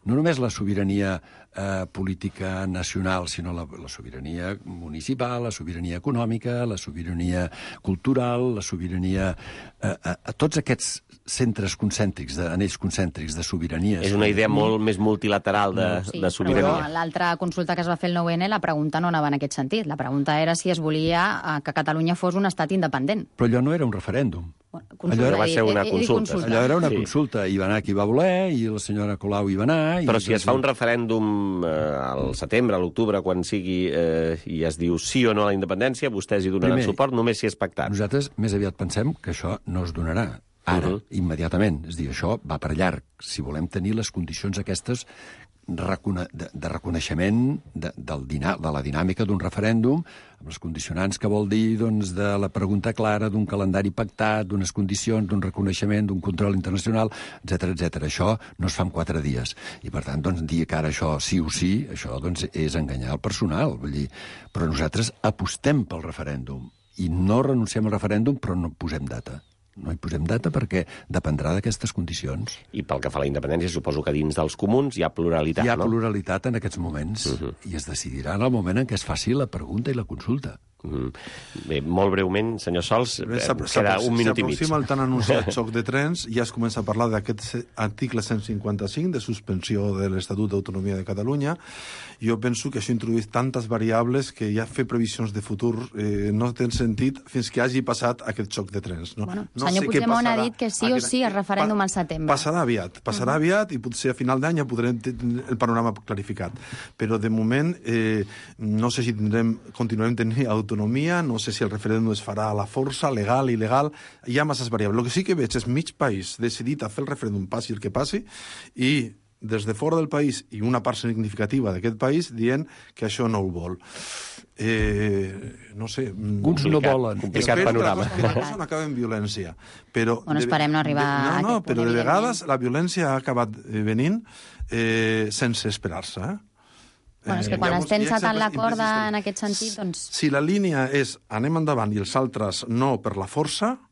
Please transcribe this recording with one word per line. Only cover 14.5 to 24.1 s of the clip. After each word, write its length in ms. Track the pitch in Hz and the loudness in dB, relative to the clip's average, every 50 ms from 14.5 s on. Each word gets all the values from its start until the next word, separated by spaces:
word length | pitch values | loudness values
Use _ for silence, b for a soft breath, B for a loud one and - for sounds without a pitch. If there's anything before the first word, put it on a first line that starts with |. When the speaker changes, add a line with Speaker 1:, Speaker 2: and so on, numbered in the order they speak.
Speaker 2:
molt 300 | - 104 107 110 110 110 | 4 4 4 4 4 2
més 160 | 107 110 104 92 | 2 2 2 4
multilateral 760 | 107 107 107 101 - 104 104 98 - 101 98 104 101 98 90 | 4 2 2 2 2 0 0 2 2 2 2 4 2 2 2
de, 100 | 95 92 | 2 2
Speaker 1:
No. 160 | 90 90 90 92 95 | 2 0 0 -2 -4
Speaker 3:
Sí, 80 | - 85 | -4 0
Speaker 2:
de 120 | 90 90 87 | 0 0 0
sobirania. 340 | - 95 92 92 98 - 143 156 - 151 | 0 0 2 4 4 4 4 2 2 -2
Speaker 3:
però 80 | 147 | -2
l'altra 400 | 160 165 170 165 - - 180 175 170 | -2 -2 -2 -2 -2 0 0 0 0
consulta 380 | 165 190 180 160 180 175 156 175 | 0 -2 -2 -2 -2 -2 0 0
que 80 | 175 170 | -2 0
es 20 | |
va 80 | 170 175 | -2 0
fer 140 | - - 180 | 0 0 0
el 60 | 175 | 0
nou 100 | 175 170 170 170 | 0 0 0 0
N, 100 | 170 180 202 | 0 0 0
la 100 | 214 202 | 0 0
pregunta 400 | - 170 160 151 151 156 143 160 | 0 0 0 0 0 0 0 0
no 80 | 175 | 0
anava 220 | 175 165 156 147 147 | 2 2 2 2 2
en 60 | 143 139 | 2 0
aquest 160 | 147 139 - | -2 -2 -2
sentit. 320 | - 131 131 202 226 214 | -4 -2 -2 -2 -2 -2
La 80 | 147 135 | -2 -2
pregunta 400 | 143 131 127 135 143 139 156 147 151 | -2 -2 0 0 0 2 2 2 2
era 140 | 160 165 170 165 | 4 2 2 0
si 100 | - 185 175 | 0 0 0
es 80 | 165 156 | 0 0
volia, 460 | 156 156 156 156 165 170 170 180 208 - - - 160 156 | 0 0 2 2 2 4 4 2 2 0 -2 -2 -2 -4
eh, 60 | 147 - | -2 -2
que 80 | - | -2
Catalunya 440 | - 160 151 156 156 160 160 165 175 - | -2 0 0 2 2 2 2 2 2 2
fos 160 | - 180 175 | 0 0 2
un 140 | 196 196 190 | 2 0 0
estat 240 | - - 160 151 190 | 0 0 -2 0 2
independent. 520 | 190 175 143 131 131 131 143 214 214 - - _ | 2 2 2 0 0 0 0 0 -2 -4 -8 _
Speaker 1:
Però 100 | - 120 | 2 4
allò 140 | 117 117 123 127 | 4 4 4 4
no 80 | 143 165 | 4 2
era 80 | 165 147 | 2 2
un 60 | 120 101 | 0 0
referèndum. 580 | 95 - - | -2 -4 -2